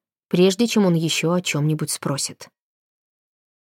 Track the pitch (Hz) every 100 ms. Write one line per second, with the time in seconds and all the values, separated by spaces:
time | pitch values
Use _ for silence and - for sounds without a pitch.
0 | _ _ _ 175 190 185 233 220 185 165
1 | 160 - 160 180 - 147 151 151 151 -
2 | - 139 - - - _ _ _ _ _
3 | _ _ _ _ _ _